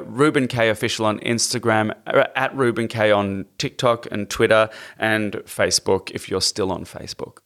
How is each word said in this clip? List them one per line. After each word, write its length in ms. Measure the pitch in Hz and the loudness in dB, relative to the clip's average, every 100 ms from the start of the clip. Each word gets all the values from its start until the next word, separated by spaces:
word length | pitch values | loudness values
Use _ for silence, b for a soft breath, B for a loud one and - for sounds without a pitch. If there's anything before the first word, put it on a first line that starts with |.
Ruben 420 | - 110 151 147 127 | 0 2 2 4 0
K 200 | 120 113 | 2 2
Official 380 | 107 117 - 107 | 2 -2 0 0
on 120 | 104 | 0
Instagram, 720 | - 117 - 123 113 110 107 - - | -2 -2 -2 -2 0 2 0 -4 0
uh, 180 | 131 - 131 | 2 2 0
at 180 | 131 | -4
Ruben 340 | 135 123 110 113 | 0 0 0 -2
K 220 | 113 107 | 2 4
on 360 | 104 101 98 - - | 4 2 -4 -8 -8
TikTok 500 | 139 - 123 117 - | -8 -2 0 0 -4
and 160 | 107 104 | -8 -4
Twitter 400 | - 110 110 110 B B B | 0 4 4 4 B B B
and 340 | 110 110 104 101 - | 0 0 -2 -6 -8
Facebook, 640 | - 92 - - 95 - | -2 0 2 2 0 0
if 180 | - - | -10 -4
you're 140 | 95 | -2
still 280 | - - 95 | -2 -2 -2
on 140 | 85 | -4
Facebook. 540 | 85 - 87 - - - | -8 -12 -12 -12 -12 -14